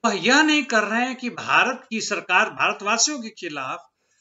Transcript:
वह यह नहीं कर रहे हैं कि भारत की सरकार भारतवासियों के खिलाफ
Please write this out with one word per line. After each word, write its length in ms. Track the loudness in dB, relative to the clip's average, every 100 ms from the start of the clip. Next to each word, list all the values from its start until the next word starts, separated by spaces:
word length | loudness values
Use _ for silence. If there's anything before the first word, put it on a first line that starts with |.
वह 80 | 0
यह 300 | 0 4 4
नहीं 220 | 6 2
कर 200 | 2 0
रहे 220 | 2 0 -2
हैं 100 | -4
कि 140 | -8
भारत 560 | -8 0 2 2 -2 -8
की 100 | -8
सरकार 500 | -4 -6 0 2 2
भारतवासियों 720 | 0 -2 0 -2 0 0 -2
के 80 | -10
खिलाफ 600 | -12 -10 -8 -8 -10 _ _ _ _